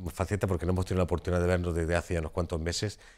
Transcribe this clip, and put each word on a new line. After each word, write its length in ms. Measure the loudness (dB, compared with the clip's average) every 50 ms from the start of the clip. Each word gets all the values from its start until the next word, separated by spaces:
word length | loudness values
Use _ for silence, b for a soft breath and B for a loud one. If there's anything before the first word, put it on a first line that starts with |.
| -8 -6 -4
faceta, 340 | -2 -2 0 0 0 2 2
porque 180 | 0 0 0
no 60 | 2
hemos 140 | 2 2 0
tenido 140 | 0 2 2
la 40 | 2
oportunidad 380 | 2 0 0 0 0 2 2
de 60 | 4 4
vernos 280 | 2 2 2 0 0
desde 200 | 0 0 2 2 0
hace 160 | 0 0 -2
ya 80 | -2
unos 100 | -2 -2
cuantos 300 | -2 -4 -2 -2 -2 -2
meses, 360 | -2 -2 -2 -2 -2 -4 -6 -8 b b b